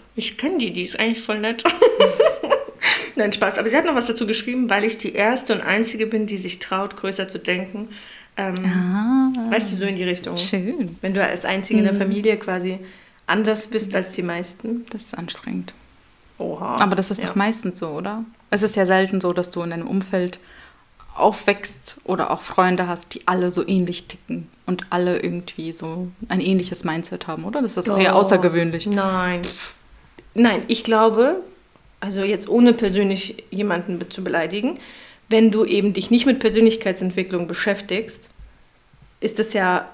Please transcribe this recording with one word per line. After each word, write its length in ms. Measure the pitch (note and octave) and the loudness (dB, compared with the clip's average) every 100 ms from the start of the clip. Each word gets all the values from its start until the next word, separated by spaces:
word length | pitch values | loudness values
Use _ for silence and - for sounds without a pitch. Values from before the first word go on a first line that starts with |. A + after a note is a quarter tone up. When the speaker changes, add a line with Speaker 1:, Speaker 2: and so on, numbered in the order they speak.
| - A3+ | -14 -8
Speaker 1:
Ich 220 | - - | -8 -4
kenn 220 | D4 F4+ | -2 -2
die, 120 | G#3+ | -2
die 120 | F3+ | -4
ist 140 | F3+ - | -6 -2
eigentlich 220 | A3+ A3+ | -2 -2
voll 160 | - G#3+ | -4 -2
nett. 240 | G#3+ A#3 E4+ | -2 0 0
<laughs> 1500 | - A#4+ - - - D5 - - C5+ - - - - - - | 4 4 6 4 6 4 2 0 0 -2 -4 -2 0 -2 -2
Nein, 180 | G#3 | 0
Spaß. 240 | - G3 - | 2 0 0
Aber 100 | A3 | 0
sie 60 | C#4 | 2
hat 100 | E4+ | 2
noch 100 | C4 | 0
was 100 | A#3 | 0
dazu 200 | A3+ G#3+ | -2 -2
geschrieben, 440 | A3 B3 B3+ A#3+ | -2 -2 -2 2
„weil 160 | G3+ A3 | 2 2
ich 120 | A3+ | -2
die 160 | F#3+ | -4
erste 400 | - G#3+ B3+ C4 | 0 2 0 0
und 60 | G#3 | -2
einzige 440 | - G3+ A3+ G#3+ A3 | 0 0 0 -2 -2
bin, 200 | A3 G#3 | -2 -2
die 120 | G3 | -4
sich 220 | F#3 F3+ | -6 -6
traut, 360 | - F#3+ G3+ - | -4 -4 -4 -6
größer 320 | F#3+ G3 F#3+ | -6 -4 -6
zu 100 | F3+ | -6
denken.“ 520 | - F3+ F#3 G3+ A3 - - - - - | -4 -4 -4 -10 -12 -14 -20 -20 -14 -6
Ähm, 180 | G3 F3+ F#3 | -4 -2 0
Speaker 2:
Ah. 880 | F#3 F3+ G3 A3+ C4 C4 B3+ A3+ | 0 0 0 2 2 2 0 0
Speaker 1:
weißt 220 | A3+ G#3 | 0 0
du, 20 | F#3 | -2
so 100 | G3 | -4
in 120 | F#3 | -2
die 80 | F3+ | -2
Richtung. 320 | F3+ F3+ F3 | -4 -4 -4
Speaker 2:
Schön. 580 | - G3 F#3+ D#4+ F3 E3+ | -2 -2 -2 -4 -6 -6
Speaker 1:
Wenn 120 | F#3+ | -4
du 80 | G3 | 0
als 220 | - F3+ | 0 -2
einzige 360 | F#3 F#3+ G3 A3 | -4 -4 2 4
in 40 | G3 | 4
der 80 | |
Speaker 2:
Mhm. 40 | G3+ | 2
Speaker 1:
Familie 400 | G3 G3+ G#3+ G#3 | 0 0 2 0
quasi 420 | - F#3 F3+ F#3 - - - _ - | -2 -4 -4 -6 -10 -20 -20 _ -2
anders 400 | F#3+ A3 G#3+ - | 0 2 0 -2
bist 260 | A3 G3 | -4 -2
als 180 | F#3+ F#3 | -4 -4
die 100 | - | -6
meisten. 640 | F3 E3+ F3 - A3+ A#3+ A#3 | -6 -6 -8 -10 -6 -6 -8
Speaker 2:
Das 100 | G#3+ | -12
ist 160 | - - | -10 -10
anstrengend. 560 | F3 - - F#3 F3+ - - _ _ _ - - | -10 -10 -8 -8 -8 -14 -20 _ _ _ -20 -10
Speaker 1:
Oha. 380 | F3 F3 F#3+ B3 | -8 -6 -2 2
Speaker 2:
Aber 160 | G3+ F#3 | 2 2
das 160 | F#3+ | 0
ist 100 | G#3 | -2
doch 60 | F3+ | -4
Speaker 1:
Ja. 60 | G3 | 0
Speaker 2:
meistens 440 | G#3 A3 F#3 F3 | 0 -2 -6 -6
so, 100 | E3 | -8
oder? 340 | D3+ F#3+ A3 A3+ - - | -8 -8 -8 -10 -14 -4
Es 140 | G3 | 0
ist 120 | G#3 G#3 | 0 2
ja 100 | F#3 | 4
selten 360 | F#3+ F#3+ F#3+ | 4 4 0
so, 120 | F3+ | 0
dass 180 | F3 F3 | 0 -4
du 100 | F3 | -6
in 80 | E3+ | -6
deinem 180 | E3+ E3+ | -6 -4
Umfeld 520 | F#3+ F#3+ F#3+ F3+ - - - - _ _ _ - - | -2 0 -2 -2 -6 -18 -20 -20 _ _ _ -10 2
aufwächst 840 | G3+ G3+ - - - - - - - | 2 2 0 -2 -4 -10 -14 -10 -4
oder 260 | F#3 - | -2 -2
auch 100 | F3 | -2
Freunde 460 | - - F#3 F3+ F3 | -2 2 4 4 0
hast, 260 | F3 - | -4 -8
die 140 | - - | -12 -6
alle 240 | F#3 F3+ | -2 0
so 160 | F3+ - | 0 0
ähnlich 400 | F#3+ F3 F3 - | 0 0 -4 -10
ticken 400 | - - F3 D#3+ _ - | -14 -10 -10 -10 _ -6
und 200 | F3+ - | -6 -2
alle 300 | F3+ F3+ F3 | -2 0 0
irgendwie 540 | F3 F3 F3 - D#3+ | -2 -6 -10 -10 -10
so 340 | E3 D#3+ E3+ F3+ - - | -8 -8 -8 -10 -10 -4
ein 100 | F#3+ | -2
ähnliches 440 | F#3 F#3+ F3+ F3+ E3+ | 2 2 0 -4 -4
Mindset 420 | D#3+ E3 F3+ - | -4 -6 -10 -8
haben, 160 | D#3+ | -8
oder? 180 | F3 C#4+ | -4 -4
Das 140 | A3+ - | -2 -2
ist 100 | G#3 | 0
doch 80 | G3 | 4
eher 120 | F#3 | 6
Speaker 1:
Doch. 80 | F#3+ | 6
Speaker 2:
außergewöhnlich. 680 | F#3+ F#3 F3+ E3+ E3 E3 G#3 | 6 6 6 4 0 -2 -2
Speaker 1:
Nein. 540 | G3+ F#3+ F#3 F3+ F3 F3 - - - - - - - - | 0 0 0 -2 -2 -6 -8 -10 -12 -20 -20 -20 -20 -4
Nein, 280 | G#3+ A#3 F3+ - | 4 4 4 0
ich 140 | A#3 | -2
glaube, 580 | - A3 A3 G#3+ C4 F#4 - - _ _ _ _ | 2 4 6 6 4 2 -6 -18 _ _ _ _
also 220 | G3+ G3 | -8 -4
jetzt 260 | G3 G#3 G#3 | -2 -2 2
ohne 240 | A#3 A#3+ | 6 8
persönlich 720 | A#3+ G#3 F#3+ G3 F#3+ - - - | 6 2 2 2 0 -6 -12 -10
jemanden 480 | F#3 G#3 F3 F3 F3 | -4 -2 -2 -4 -6
be-, 80 | F3 | -6
zu 160 | - | -8
beleidigen, 560 | F#3 E3 E3 G3+ B3 C4+ - - - - - | -4 -2 -2 -2 -4 -6 -12 -20 -20 -18 2
wenn 240 | A3 A3+ | 6 6
du 140 | G#3+ G#3+ | 6 2
eben 280 | G3+ G3+ | 4 2
dich 160 | F#3+ - | 0 4
nicht 160 | A#3 C4+ | 4 4
mit 140 | B3+ | 4
Persönlichkeitsentwicklung 1080 | A3 A3 A3+ A3 G3 F#3 F#3 F3+ F#3 F3+ E3+ | 4 6 6 6 -2 -2 -2 -2 -2 -2 -4
beschäftigst, 840 | F3 G#3+ G3 - F#3 A3 - - - - - _ _ _ _ - - | -2 -2 -2 -2 -4 -4 -10 -16 -20 -20 -20 _ _ _ _ -20 -6
ist 200 | G#3 - | -2 0
das 120 | A3 | 0
ja 380 | G#3 F3+ F3+ - | 2 2 2 0